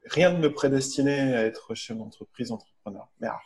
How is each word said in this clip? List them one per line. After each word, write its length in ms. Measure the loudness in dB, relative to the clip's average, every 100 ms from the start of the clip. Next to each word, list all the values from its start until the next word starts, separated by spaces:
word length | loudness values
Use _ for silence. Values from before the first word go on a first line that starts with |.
| -4
rien 260 | 4 4
ne 80 | 4
me 140 | 2
prédestinait 840 | 2 2 2 0 0 2 2 2 2
à 80 |
être 320 | 0 -2 -10 -10
chef 220 | -10 -10
d'entreprise, 560 | -12 -16 -16 -10 -8
entrepreneur. 560 | -8 -12 _ -16 -16 -16 _
Mais 80 | -8
alors, 160 | -8